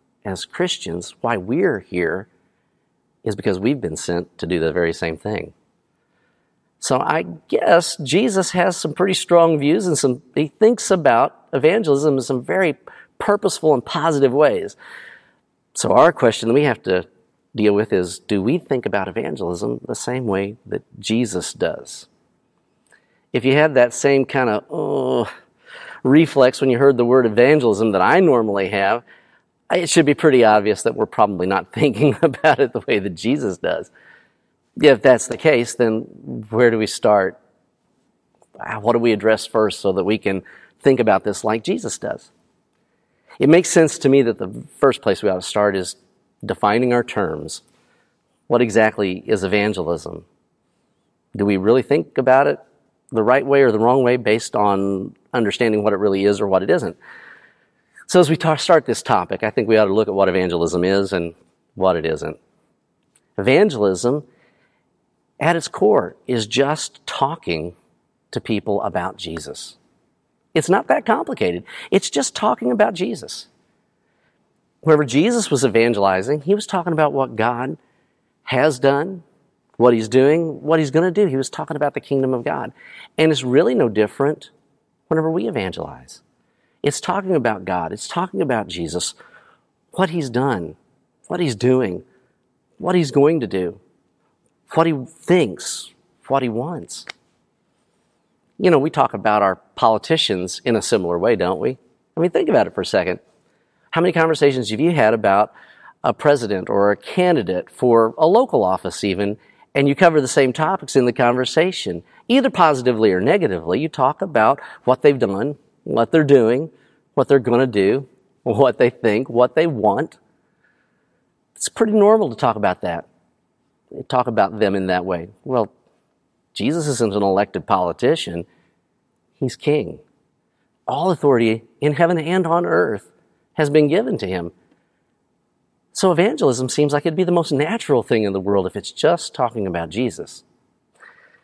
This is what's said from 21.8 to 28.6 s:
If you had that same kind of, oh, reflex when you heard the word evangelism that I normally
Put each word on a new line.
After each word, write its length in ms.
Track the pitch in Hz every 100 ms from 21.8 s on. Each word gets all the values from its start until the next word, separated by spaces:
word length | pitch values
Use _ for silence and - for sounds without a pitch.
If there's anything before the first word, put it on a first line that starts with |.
| 65 - - _ _ _ _ _ _ _ _ _ _ _ _
If 100 | 127
you 80 | 127
had 220 | 143 156
that 180 | 131 123
same 320 | - 143 139
kind 240 | 131 139 123
of, 160 | 107 -
oh, 600 | 156 151 143 131 127 110 - _ _ _ - - -
reflex 600 | 127 147 156 143 127 -
when 80 | 131
you 80 | 120
heard 180 | 139 123
the 80 |
word 220 | 120 131 117
evangelism 640 | 104 127 151 120 101 113
that 80 | 98
I 200 | 98 170
normally 480 | 175 123 110 101